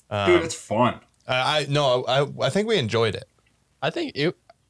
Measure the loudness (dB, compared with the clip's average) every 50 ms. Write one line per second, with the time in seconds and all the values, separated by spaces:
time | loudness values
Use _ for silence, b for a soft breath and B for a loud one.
0 | _ -6 -4 0 4 4 4 4 2 -2 -8 -10 -8 -2 0 2 2 2 0 -4
1 | -10 _ _ _ _ -4 -2 0 0 0 0 0 0 0 0 2 2 2 2 0
2 | 0 0 0 0 0 -2 -2 -2 -2 0 0 0 0 0 0 0 0 0 0 0
3 | 0 0 -2 -4 -10 -14 _ _ _ _ _ _ _ _ _ _ -6 -4 -4 -4
4 | -6 -6 -4 -2 -2 -2 -2 -6 _ -20 -20 _ _ _